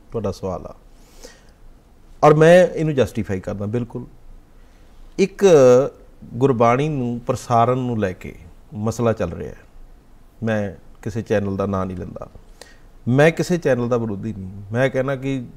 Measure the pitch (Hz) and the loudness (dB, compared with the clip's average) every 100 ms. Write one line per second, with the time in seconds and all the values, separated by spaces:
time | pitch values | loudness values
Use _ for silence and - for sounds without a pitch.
0 | - 113 101 - 95 90 - - - - | -12 -8 -8 -6 -8 -10 -12 -20 -20 -20
1 | - - - - - - - - _ _ | -20 -20 -20 -20 -20 -20 -20 -20 _ _
2 | - - 151 156 160 180 175 - 156 131 | -20 2 4 6 8 8 6 0 -2 0
3 | 107 113 101 95 101 98 101 120 120 123 | 0 -2 -6 -6 -8 -8 -6 -6 -6 -12
4 | 123 - - - _ - - _ - - | -16 -20 -20 -20 _ -20 -20 _ -20 -20
5 | - - 190 - 196 151 127 123 139 - | -8 -2 -2 2 6 8 8 6 4 -4
6 | - - - 117 135 117 117 127 156 143 | -20 -20 -12 0 0 4 2 2 0 -4
7 | 120 120 - 120 - 117 117 131 123 113 | -6 -6 -6 -6 0 2 2 0 -2 -2
8 | 98 90 - - - - - 107 110 117 | -4 -6 -14 -18 -20 -20 -16 -8 -6 -2
9 | 117 107 90 87 76 - - - - - | -2 0 -4 -8 -12 -14 -20 -20 -20 -20
10 | _ - - - 110 107 101 80 - - | _ -20 -20 -8 -4 -4 -4 -10 -20 -14
11 | 113 113 - 104 98 98 98 95 95 90 | -10 -8 -2 -2 -2 -4 -4 -4 -6 -8
12 | 90 90 - - - - - - - - | -12 -14 -18 -20 -20 -20 -20 -20 -20 -10
13 | 117 131 160 165 160 175 147 123 120 123 | -2 2 4 2 -2 -2 0 0 0 -2
14 | 113 98 110 104 92 101 101 117 135 131 | -4 -8 -10 -12 -14 -16 -8 -2 -2 -2
15 | 131 135 135 135 117 | -4 -6 -6 -8 -10